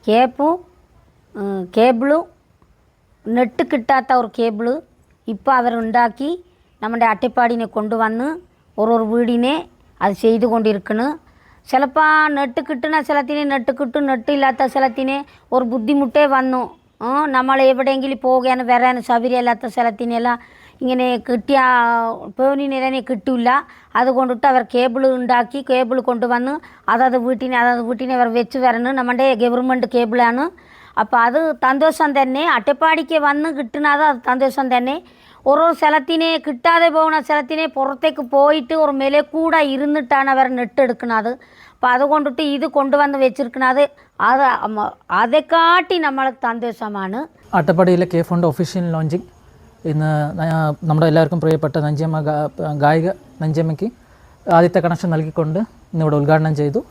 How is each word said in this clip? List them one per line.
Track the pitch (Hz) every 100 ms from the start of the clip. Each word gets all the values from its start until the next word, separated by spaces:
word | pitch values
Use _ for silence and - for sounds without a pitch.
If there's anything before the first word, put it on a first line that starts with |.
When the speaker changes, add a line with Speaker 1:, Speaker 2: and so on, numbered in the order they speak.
| -
Speaker 1:
കേപ്പു, | 220 254 247 294 359 - _ _ _ _ _ _ 214
ഉം, | 202 196 180 214
കേബിളു, | 240 233 269 311 349 _ _ _ _ _ _ _ _ _ 214
നെറ്റ് | 240 247 - -
കിട്ടാത്ത | 285 226 269 262
ഒരു | 254 226 -
കേബിള് | 233 208 233 294 - _ _ _ -
ഇപ്പൊ | 208 -
അവർ | 262 240
ഉണ്ടാക്കി | 233 226 240 240 - 285 359 - _ _ _
നമ്മുടെ | 214 233 226
അട്ടപ്പാടിനെ | 208 247 254 240 233 220
കൊണ്ടുവന്ന് | 220 214 226 220 226 277 330 - _ _ -
ഒരു | 220 233
ഒരു |
വീടിനെ | 220 233 240 240 247 311 - _ _ _
അത് | 196
ചെയ്തുകൊണ്ടിരിക്കുന്നു. | 190 226 226 233 233 220 202 - 214 262 320 _ _ _ _ -
ചിലപ്പോ | 262 277 302 311 311 302
നെറ്റ് | 285 277 254 262
കിട്ടുന്ന | 277 302 311
സ്ഥലത്തിനെ | 285 294 269 294
നെറ്റ് | 285 277 233 254
കിട്ടും, | 269 294 277
നെറ്റ് | 262 -
ഇല്ലാത്ത | 285 269 247 269
സ്ഥലത്തിനെ | 269 262 233 262 277 285 _ _
ഒരു | 254
ബുദ്ധിമുട്ടേ | 240 247 214 285 269 294 294
വന്നു. | 269 262 254 240 - _ _
ഉം, | 226 277 302
നമ്മൾ | 262 262 269
എവിടെയെങ്കിലും | 262 262 262 269 269 262
പോകാനും | 254 254 254 254 240
വരാനും | 247 254 247
സൗകര്യമില്ലാത്ത | - 233 247 247 240 233 240
സ്ഥലത്തിനെല്ലാം | 247 233 202 240 233 240 240 - - - _
ഇങ്ങനെ | 254 254 254 240
കിട്ടിയ | - 240 - 269 254 247 233 233 226 226 - -
ഫോണിന് | 269 277 277 269 262
തന്നെ | 262
കിട്ടൂല. | - 240 269 247 233 269 - - _ 214
അതുകൊണ്ടിട്ട് | 254 254 254 240 285
അവർ | 254 233
കേബിൾ | 247 254 240 262
ഉണ്ടാക്കി, | 254 247 247 240 277 269
കേബിൾ | 254 240 262
കൊണ്ടുവന്ന് | 247 240 240 240 247 302 - - -
അതത് | 226 254 247
വീട്ടിനെ, | 233 254 254 247
അതത് | 240 240
വീട്ടിനെ | 233 247 254
അവർ | 254 240
വെച്ച് | 233 233 269
വരണം. | 254 233 247 269
നമ്മുടെ | 247 247 269
ഗവൺമെന്റ് | 240 240 247 254 254 247
കേബിളാണ്. | 247 240 240 233 240 320 - _ - - -
അപ്പൊ | 214 240 233
അത് | 269 320 240
സന്തോഷം | 254 269 320 311 302 277
തന്നെ. | 262 262 330
അട്ടപ്പാടിക്ക് | 247 214 285 320 320 311 320 285
വന്ന് | 285 320 285
കിട്ടുന്നത് | 240 294 294 285 302
അത് | 254 254
സന്തോഷം | 254 262 262 262
തന്നെ. | 247 247 294 - _ - - 269
ഓരോ | 294 330 330
സ്ഥലത്തിനെ | 302 302 262 330 330 330 302
കിട്ടാതെ | 247 339 330 339 311
പോകുന്ന | 311 311 -
സ്ഥലത്തിനെ | 302 247 311 320 277
പുറത്തേക്ക് | 277 277 320 294 247
പോയിട്ട് | 277 285 311 240 320
ഒരു | 302 269
മേലെ | 277 294 294
കൂടെ | 311 330 320 294
ഇരുന്നിട്ടാണ് | 269 294 294 240 277 269
അവർ | 262 262 254
നെട്ട് | 240 -
എടുക്കുന്നത്. | 254 240 240 220 214 254 - - -
അപ്പൊ | _ 254
അതുകൊണ്ടിട്ട് | 247 277 311 285 254 302 277
ഇത് | 302 285
കൊണ്ടുവന്ന് | 269 285 285 277
വെച്ചിരിക്കുന്നത് | 262 - 240 262 262 262 285 - _ -
അത് | 202 262 269 240 214
അമ്മ-, | 214 - - - 180
അതെക്കാട്ടി | 226 302 311 330 330 359 359 370
നമ്മൾക്ക് | 302 269 262 254 240
സന്തോഷമാണ്. | 233 233 214 220 208 190 220 320 _ - 190
Speaker 2:
അട്ടപ്പാടിയിലെ | 156 170 185 175 180
കെ | 170
ഫോണിൻ്റെ | 165 175 175
ഒഫീഷ്യൽ | 147 170 185 175
ലോഞ്ചിങ് | 160 160 175 359 _ _ _ - _ 165
ഇന്ന് | 151 156 151 147 180
ന-, | 160 160 156 147 165
നമ്മുടെ | 156 165
എല്ലാവർക്കും | 156 156 175
പ്രിയപ്പെട്ട | 160 156 151 156 147
നഞ്ചിയമ്മ | 147 160 156 151
ഗാ-, | 151 151 - 156 147
ഗായിക | 143 160 170 - - -
നഞ്ചിയമ്മയ്ക്ക് | 156 151 160 156 214 - _ _ _ _ -
ആദ്യത്തെ | 170 175 180
കണക്ഷൻ | 170 170 180
നൽകിക്കൊണ്ട് | 160 156 165 156 160 220 - _
ഇന്നിവിടെ | 165 156 147
ഉദ്ഘാടനം | 143 156 156 147
ചെയ്തു. | 147 185 -